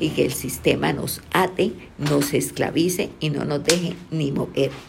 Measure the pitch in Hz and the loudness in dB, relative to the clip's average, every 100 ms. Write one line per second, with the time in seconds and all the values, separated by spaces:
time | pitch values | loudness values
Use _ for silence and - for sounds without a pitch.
0 | 156 - 143 - 135 - - - - 139 | -2 2 0 0 -6 -2 2 2 2 0
1 | - - - 175 185 185 202 - - - | -4 -6 -2 2 2 2 -2 -2 -12 -6
2 | 147 143 139 131 - - - 135 175 175 | 0 2 2 0 0 -2 0 2 2 2
3 | 196 - 156 139 117 147 - 175 165 - | -4 -2 -2 0 -2 0 2 2 0 -6
4 | - 160 139 - - - 135 - | -6 -2 0 0 -2 0 0 0